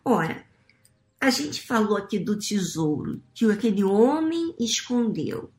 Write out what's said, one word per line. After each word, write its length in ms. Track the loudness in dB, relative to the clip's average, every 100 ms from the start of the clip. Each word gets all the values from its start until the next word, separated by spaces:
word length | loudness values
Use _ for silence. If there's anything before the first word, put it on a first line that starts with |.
Ora, 420 | 0 0 0 -6 -14 _ _ _ _ _ _ _
a 120 | 0
gente 320 | 0 -4 -8
falou 340 | -2 0 2 0
aqui 220 | -2 -4
do 200 | -2 -4
tesouro 840 | -2 -2 -2 -2 -2 -2 -4 -8 -12
que 180 | 0 2
aquele 320 | 2 2 2
homem 720 | 2 6 6 4 0 -2 -4 -4
escondeu. 880 | -4 -4 -2 -2 0 -2 -4 -6 -10